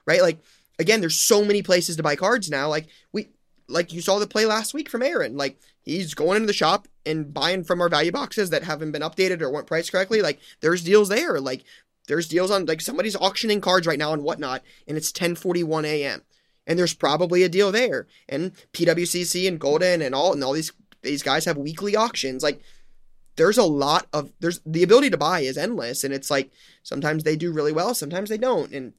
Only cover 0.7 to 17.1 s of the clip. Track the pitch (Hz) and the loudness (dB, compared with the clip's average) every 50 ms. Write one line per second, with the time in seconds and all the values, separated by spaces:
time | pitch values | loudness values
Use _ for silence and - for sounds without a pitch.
0.7 | _ - 170 170 220 226 180 160 160 - - - 220 208 208 208 208 208 196 - | _ -2 2 2 4 2 2 0 0 0 4 4 4 4 6 4 2 0 4 4
1.7 | 185 180 170 - 170 156 156 151 147 147 185 196 240 254 190 156 147 135 139 156 | 2 2 2 0 -4 -2 0 0 0 2 2 2 2 0 0 -2 -4 -2 -2 -2
2.7 | 151 156 156 160 _ _ _ _ - 208 208 - _ _ _ _ _ _ _ - | -2 -4 -6 -8 _ _ _ _ -8 -8 -8 -8 _ _ _ _ _ _ _ -4
3.7 | 127 165 180 170 160 175 160 190 190 208 208 202 - 208 220 220 214 220 220 - | -4 -4 -2 -2 -6 -6 0 2 2 2 2 0 0 0 2 2 2 0 -2 -4
4.7 | - 294 294 - - 233 247 294 349 247 - 117 117 143 139 139 139 _ _ _ | -6 -8 -8 -6 -4 -2 -2 0 0 0 -2 -2 -2 -4 -4 -4 -6 _ _ _
5.7 | _ _ _ - 151 185 190 156 147 - 156 170 190 214 226 208 202 - - 156 | _ _ _ -6 -6 -6 -6 -6 -4 0 0 2 2 2 2 0 0 2 2 2
6.7 | 185 202 - - _ _ _ 147 160 160 151 143 151 151 139 165 185 190 170 - | 2 0 -2 -10 _ _ _ -6 -4 -4 -6 -6 -4 -2 0 0 0 -2 0 -2
7.7 | 180 175 175 170 160 147 156 175 175 - - - - 214 202 175 156 143 123 180 | 0 0 2 2 2 2 2 0 -2 -4 -6 -4 -4 -4 -2 0 0 -2 -2 -4
8.7 | 156 143 160 156 151 151 151 165 - - 185 185 185 170 156 135 139 147 135 - | -6 -6 -6 -8 -6 -6 -6 -6 -4 -2 -2 -2 -2 -2 -4 -4 -4 -6 -6 -4
9.7 | 165 160 170 - - 185 190 190 226 220 190 151 147 - - - - _ - 156 | -4 -4 -4 -2 -2 -2 0 2 0 2 2 0 -2 -4 -12 -20 -16 _ 0 0
10.7 | 175 180 165 165 196 214 208 185 202 233 349 339 202 143 135 131 131 131 - _ | 0 2 2 4 4 4 6 4 2 0 0 0 -2 -4 -2 -4 -6 -8 -10 _
11.7 | - - _ _ _ _ _ - 143 165 165 160 160 175 185 185 208 196 180 156 | -20 -20 _ _ _ _ _ -4 -2 -2 -2 -2 0 0 0 2 0 0 0 -2
12.7 | 160 160 160 - 240 277 233 220 190 - 175 196 185 - - 220 208 208 - 185 | -4 -4 -4 -6 -4 -4 -4 -4 -2 0 -2 0 0 -2 -2 -2 -2 0 0 2
13.7 | 185 185 170 165 156 139 151 151 160 151 143 143 - - 147 131 131 131 - _ | 2 2 2 0 -2 -2 -2 -4 -4 -4 -4 -6 -6 -6 -6 -8 -8 -8 -10 _
14.7 | - - _ - 151 156 156 - - - 175 170 175 170 - 190 175 175 170 156 | -20 -20 _ -8 -8 -6 -4 -6 -4 -2 -4 -4 -4 -2 -4 -2 -2 -2 0 -2
15.7 | 160 160 151 151 156 151 143 139 104 76 - _ _ _ _ _ _ _ _ - | -2 -2 -2 -2 -2 -2 -2 -4 -6 -8 -10 _ _ _ _ _ _ _ _ -2
16.7 | 160 170 180 165 - - - 143 | 0 0 2 0 0 0 0 2